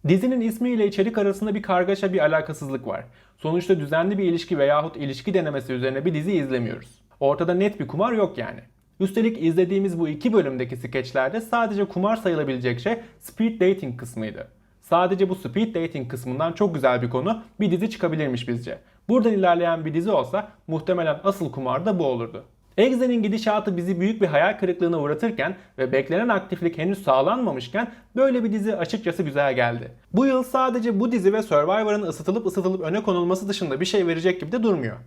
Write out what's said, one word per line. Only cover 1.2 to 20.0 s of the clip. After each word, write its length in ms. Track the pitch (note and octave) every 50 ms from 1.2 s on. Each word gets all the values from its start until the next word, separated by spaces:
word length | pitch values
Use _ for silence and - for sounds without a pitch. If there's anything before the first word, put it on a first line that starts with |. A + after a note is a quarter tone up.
| G3+ G3+ G3 G3 G#3+ G#3+ G3+
bir 80 | G#3+
kargaşa, 500 | G#3 - F#3+ F3+ F3+ F#3 G3+ F#3+ - G3
bir 80 | F3+ F#3+
alakasızlık 640 | D3+ D3+ D#3+ D#3 D3+ - D3+ - D3 C#3 C3+ C3 A#2+
var. 180 | A#2 F#2 - - - - - _ _ _
Sonuçta 440 | _ - D#3 E3 F3+ F3 - F#3+ E3
düzenli 380 | D3 C#3+ D#3 D#3+ E3+ F#3+ G#3 F#3+
bir 60 | G3
ilişki 340 | F3 E3+ E3 - - F3+ D3
veyahut 380 | C#3 C#3 D3 D3 D3+ E3 E3
ilişki 380 | - D3 C#3 C3 - - G#3 F#3
denemesi 380 | F#3+ E3 D3+ C#3+ C3+ A#2+ B2
üzerine 320 | B2+ B2 B2 C3 C3 C3+ C#3+
bir 100 | F#3 E3
dizi 180 | D3+ D3+ F#3
izlemiyoruz. 720 | G3+ E3+ C#3 C3 C3 B2 A#2 G#2+ - - - - - _ _ _ _ _
Ortada 340 | C#3+ C#3 C#3+ C#3 F3 E3 F3
net 260 | F3+ G3 G#3 G#3 -
bir 60 | D3+
kumar 260 | A#2+ - D3+ G3+ B3
yok 260 | A#3+ A3 G3+ - - -
yani. 220 | A2+ G#2 - - - _ _ _ _ _ _ _
Üstelik 420 | F#3+ F#3+ G3 A3 A3+ A3+ A3+ -
izlediğimiz 580 | E3 E3 D#3+ F3 F#3 E3+ G3 G3 G3 G3 E3+ E3
bu 80 | E3+ D3+
iki 240 | D3+ D3 - B3
bölümdeki 440 | G#3+ G#3 E3 C#3 C3 B2+ B2 A#2+ B2+
skeçlerde 640 | B2 - A#2+ A#2 C3+ B2+ - - C#3 C3 C3+ F3+ A3+
sadece 440 | A3+ - - A#3 A#3 G#3 G#3 G3 G3+
kumar 320 | G3 - F3+ F#3 G#3 A3+
sayılabilecek 640 | A3 A3 F#3+ E3+ D3+ D3 C#3 C3 B2+ B2 B2 A#2+ A#2+
şey 180 | - G3 A#3 A3+ - - - _
speed 400 | - - - - A3 A3+ A3+ -
dating 400 | F#3 F#3 G3 F#3+ - C3 A#2+ A#2+
kısmıydı. 480 | B2+ A#2+ - A2+ A2 G#2+ - - - - _ _ _ _ _ _
Sadece 480 | _ - E3+ E3+ F3+ F#3 G3 F#3 G3 F3+
bu 60 | F#3
speed 400 | F#3 - B2+ A#2+ G3 A3+ A3 A3
dating 360 | E3+ E3 D#3+ - D3 B2+ A#2+
kısmından 420 | C3 B2 B2 B2+ B2+ C#3 D#3+ E3
çok 220 | E3 - G#3 G3 E3
güzel 280 | D3 B2+ C3 B2 B2
bir 80 | B2 A#2+
konu, 320 | B2 B2+ C#3 G3 A3+ A3 - - _ -
bir 100 | G#3 F#3+
dizi 200 | E3+ E3+ G3+ A3
çıkabilirmiş 580 | - - - E3+ D#3 D#3+ D3+ C3+ B2 A#2 A#2+ A#2+
bizce. 300 | A#2+ A#2 A#2+ - - - _ _ _ _ _ -
Buradan 240 | A3+ B3+ G#3+ A3+
ilerleyen 520 | G#3+ G3 F#3 F3+ E3+ E3+ F3 E3+ E3 E3 D#3
bir 100 | D#3 D3
dizi 160 | E3